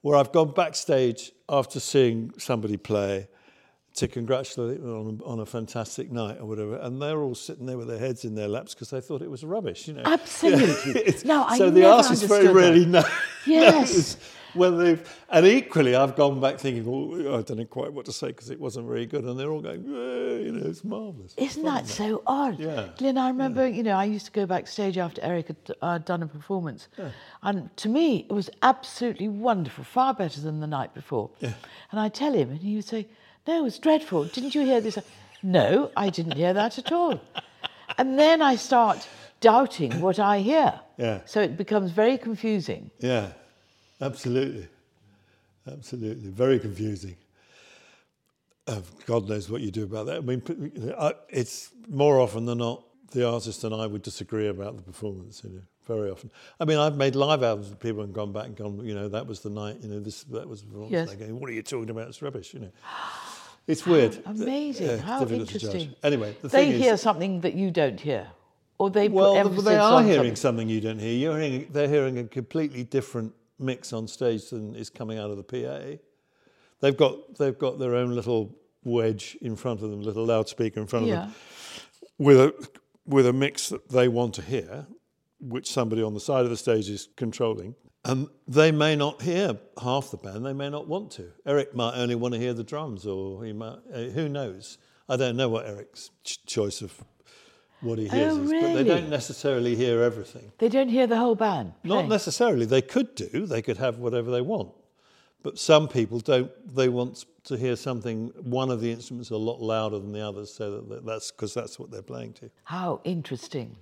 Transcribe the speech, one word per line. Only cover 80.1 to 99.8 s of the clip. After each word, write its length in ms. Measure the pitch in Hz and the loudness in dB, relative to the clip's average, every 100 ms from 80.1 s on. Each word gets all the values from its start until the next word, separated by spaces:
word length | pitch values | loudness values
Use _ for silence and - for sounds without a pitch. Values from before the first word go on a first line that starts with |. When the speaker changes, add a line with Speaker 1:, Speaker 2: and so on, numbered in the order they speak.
| 104 113 | -2 0
Speaker 1:
loudspeaker 540 | 113 110 - 113 107 | 2 0 -2 -4 -4
in 80 | 107 | -4
front 160 | 120 - | -2 0
of 60 | |
them, 160 | 175 202 | -2 -4
Speaker 2:
Yeah. 800 | 226 - - - - - _ - _ | -16 -20 -20 -18 -18 -20 _ -20 _
Speaker 1:
with 200 | 143 131 | 8 10
a, 300 | 139 - - - _ _ - | 10 4 -18 -20 _ _ -2
with 220 | 139 123 | 2 2
a 60 | |
mix 340 | 127 139 - - | 2 0 -2 -8
that 220 | - _ | -8 _
they 180 | 127 123 | 2 4
want 260 | 117 120 98 | 2 -2 -4
to 80 | |
hear, 440 | 95 127 82 120 147 262 _ _ _ _ | -6 -6 -6 -14 -16 -20 _ _ _ _
which 280 | 139 120 - | -10 -10 -4
somebody 320 | - 113 113 | -2 0 0
on 120 | 110 | -2
the 80 | 104 | -4
side 240 | - 135 123 | -2 2 2
of 60 | |
the 40 | 117 | 0
stage 300 | - 110 98 | 0 0 0
is 220 | 101 - - | -8 -12 -8
controlling. 580 | 117 - 117 107 92 135 _ _ - | -8 -2 -4 -4 -10 -16 _ _ -2
And 240 | 131 147 _ - | -2 -2 _ 0
they 240 | 131 156 | 4 6
may 240 | 151 156 151 | 6 2 2
not 260 | 143 143 | -2 -4
hear 340 | 160 175 196 104 - - | -4 0 -2 -4 -10 -10
half 300 | 123 135 131 | -2 -2 -4
the 60 | 98 | -14
band, 280 | 101 101 131 | -12 -10 -8
they 80 | |
may 160 | 139 139 | -8 -8
not 180 | 147 165 | -10 -8
want 240 | 180 202 | -8 -8
to. 160 | - 87 _ - | -16 -18 _ 0
Eric 300 | 143 139 127 | 0 0 -2
might 200 | 117 123 | -2 -2
only 200 | 120 120 | -2 -2
want 200 | 123 117 | -4 -4
to 40 | |
hear 140 | 123 | -4
the 100 | 117 | -6
drums, 420 | 107 147 156 98 101 | -8 -8 -10 -10 -8
or 380 | 95 95 95 | -8 -8 -10
he 80 | 113 | -12
might, 280 | 107 113 135 247 | -12 -12 -16 -16
uh, 100 | 135 120 | -12 -8
who 160 | 156 151 | -4 -4
knows? 480 | 143 127 95 104 - _ _ - | -4 -8 -10 -18 -20 _ _ -4
I 80 | 127 | 0
don't 180 | 127 117 | 0 0
know 140 | 131 | 0
what 160 | 113 113 | -2 -6
Eric's 460 | 101 - - - _ | -14 -16 -20 -20 _
ch-, 220 | - - - | -14 -14 -6
choice 360 | - 101 - | -2 -2 -4
of 220 | 101 - - _ _ - _ _ _ _ | -14 -16 -20 _ _ -20 _ _ _ _
what 160 | 120 110 | -6 -4
he 100 | 107 | -2
hears 260 | 269 302 | 0 2
Speaker 2:
Oh, 100 | 311 | 0
Speaker 1:
is, 80 | 285 | 0
but 100 | 320 | 0
they 60 | 339 339 | 2 2
Speaker 2:
really? 80 | 247 | 4
Speaker 1:
don't 240 | 175 160 | 2 0
necessarily 680 | 147 - - 143 131 120 | -6 -6 -4 -2 0 0
hear 280 | 117 | 0